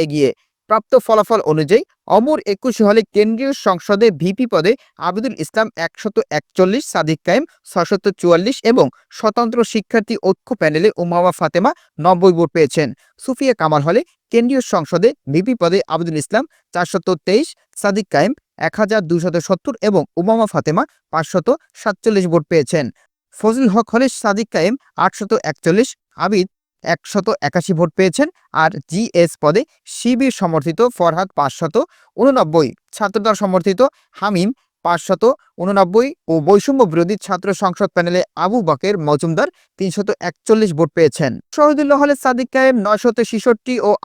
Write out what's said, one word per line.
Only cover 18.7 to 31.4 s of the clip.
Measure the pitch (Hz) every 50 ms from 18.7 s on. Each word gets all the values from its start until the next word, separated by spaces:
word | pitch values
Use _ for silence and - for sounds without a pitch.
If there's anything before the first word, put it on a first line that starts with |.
| - -
হাজার | 214 196 220 214 180 156
দুশত | 170 170 165 180 165 175 -
সত্তর | - 190 - - 285 254 - -
এবং | 214 202 175 143 - _ 165
উমামা | 175 208 220 226 220 202 -
ফাতেমা | 151 131 156 151 208 294 - _ _ _ _ -
পাঁচশত | 160 160 - - 185 151 226 277 - _ _ _ -
সাতচল্লিশ | - 226 196 - - 226 214 196 185 170
ভোট | 165 170 151 -
পেয়েছেন। | 175 160 135 - - 160 135 113 - _ _ _ _ _ _ _ _
ফজল | - - 220 226 262 269 214 185
হক | 226 226 - -
হলে | 233 269 247 - -
সাদিক | - 214 196 214 226 - -
কায়েম | 180 160 196 247 - _ _ _ - 170
আটশত | 190 - - 208 196 220 - - 151
একচল্লিশ, | 151 - - 170 170 214 262 - - - _ _ _ - 160
আবিদ | 185 214 185 185 - _ _ _ _ _ _ -
একশত | - 170 - - - - 202 185 220 196 - -
একাশি | 143 - 180 - - 180 156
ভোট | 175 160 -
পেয়েছেন। | - 190 185 - - 294 339 - _ _ _ - 147
আর | 160 160 - 139 - -
জিএস | 156 196 233 - - 175 170 160 - -
পদে | - 147 160 220 311 - _ _ _ - -
শিবির | - - 233 254 226 277 262 - -
সমর্থিত | 196 170 160 160 131 165 160 - 233 247 -
ফরহাদ | - 180 170 160 175 190 190 _
পাঁচশত | -